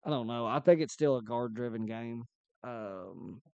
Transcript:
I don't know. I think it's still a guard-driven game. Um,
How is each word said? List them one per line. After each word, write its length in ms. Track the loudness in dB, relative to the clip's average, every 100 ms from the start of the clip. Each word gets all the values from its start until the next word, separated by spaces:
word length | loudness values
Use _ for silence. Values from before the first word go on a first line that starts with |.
I 60 | 0
don't 160 | -2 0
know. 220 | -2 0
I 120 | 2
think 200 | 6 6
it's 120 | 6
still 240 | 2 4 4
a 40 |
guard-driven 640 | 0 -2 -2 -2 -4 -2 -4
game. 380 | -4 -6 -8 -10 _ _ _
Um, 800 | -10 -8 -8 -8 -10 -12 -14 -14 _